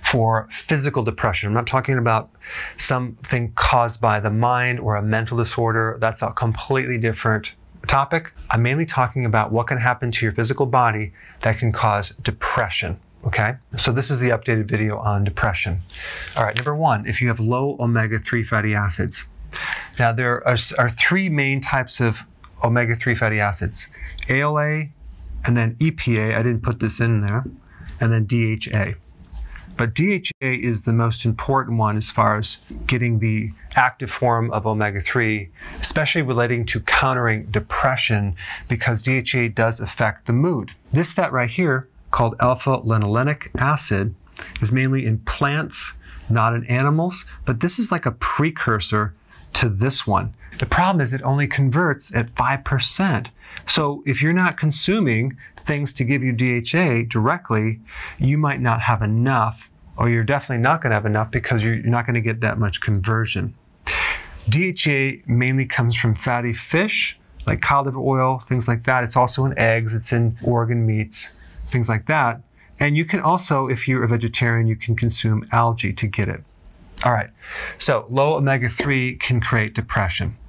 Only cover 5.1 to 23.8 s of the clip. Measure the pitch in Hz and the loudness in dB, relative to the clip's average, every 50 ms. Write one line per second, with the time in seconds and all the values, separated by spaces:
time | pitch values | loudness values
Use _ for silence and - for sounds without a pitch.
5.1 | 110 110 113 113 120 117 117 - - - 117 113 110 113 113 110 110 120 113 113 | 0 0 0 -2 -2 -2 -2 -2 0 0 0 2 2 2 0 0 -2 0 -2 -2
6.1 | 110 - - - - - 127 113 110 - - - 139 131 131 123 123 117 113 113 | 0 -2 -6 -4 -2 -2 -2 -2 -2 -4 -2 0 0 0 0 -2 -2 0 0 -2
7.1 | 107 - - 113 110 107 - - - _ - - - - - - - 135 139 - | -2 0 0 0 0 0 -2 -8 -18 _ -20 -20 -20 -12 -2 0 2 2 2 2
8.1 | 170 165 165 - _ - - - - 113 117 120 135 156 165 160 - 135 127 117 | -2 -4 -4 -6 _ -18 -6 -2 0 2 2 2 2 0 -2 -2 0 0 0 0
9.1 | - 131 123 113 107 110 107 - 110 113 117 - 143 123 113 123 123 - 127 120 | 0 -2 0 2 2 2 2 2 0 -2 0 0 -2 0 2 0 0 0 -2 -4
10.1 | 113 - 117 110 - - 117 113 135 - 139 123 123 131 123 117 107 107 107 98 | -2 0 -2 -2 0 0 -2 -2 0 0 0 2 4 4 4 4 2 -2 -6 -8
11.1 | - - - - - - - 117 110 - 123 113 107 - - 110 101 104 98 - | -10 -18 -20 -20 -14 -2 0 0 0 2 0 0 0 2 2 2 2 0 -2 -6
12.1 | - - - - - - - - - - 113 95 - - 104 85 87 - - _ | -12 -6 -6 -6 -4 -4 -6 -2 -2 -2 -2 -2 -4 -6 -4 -4 -8 -8 -12 _
13.1 | - - - - - - 107 107 127 131 _ _ - 117 - 135 117 131 127 - | -20 -6 -6 -2 0 0 0 0 -2 -6 _ _ -6 -2 0 0 0 0 0 -2
14.1 | 143 120 127 123 117 110 - - 113 110 107 104 - 104 107 107 104 - - 104 | -2 0 2 2 0 0 2 0 0 0 0 0 0 0 0 -2 -2 -2 0 0
15.1 | 104 101 101 98 - - - 110 92 - - 95 85 92 - - - - - - | 2 2 0 0 0 0 -2 -2 0 -2 -2 -2 -4 -4 -6 -10 -16 -14 -12 -12
16.1 | - - - - - 127 117 107 110 - 120 147 147 151 160 151 117 104 107 107 | -12 -12 -12 -6 -2 0 0 0 0 -2 -2 -2 -2 0 2 2 2 0 -2 -4
17.1 | 107 - 123 120 113 117 110 113 120 127 135 143 139 - 120 117 117 113 110 107 | -2 0 0 0 0 0 0 0 0 0 0 -2 -2 -2 0 0 2 2 0 0
18.1 | 113 107 - - - 143 135 - - 107 104 107 107 104 104 98 - - 147 131 | -2 -4 -2 -2 -2 -2 -2 0 0 0 0 0 0 0 0 -2 -2 -2 -4 -4
19.1 | - - - - - - - - - - - - - - - - - - 123 117 | -4 -10 -14 -14 -16 -18 -16 -14 -12 -10 -8 -8 -8 -8 -10 -12 -2 0 2 2
20.1 | 113 117 127 123 123 - - 127 123 113 - - - - 120 120 117 - - - | 2 2 0 0 0 0 2 2 2 2 0 -2 0 2 2 2 2 0 2 2
21.1 | 175 190 190 180 156 147 139 135 135 135 131 - - 135 127 - - - 123 113 | 2 2 2 0 0 0 0 0 0 -2 -2 -2 -2 -2 -2 -4 -2 0 0 0
22.1 | 110 - - - - _ - - - - - 120 117 120 120 113 117 113 - 131 | 0 -2 -10 -18 -20 _ -20 -20 -6 -2 0 2 2 2 2 0 -2 -2 0 -2
23.1 | 117 - 120 110 107 107 104 101 98 - 90 95 - - | 0 0 0 0 2 0 0 0 -2 -2 -4 -6 -6 -8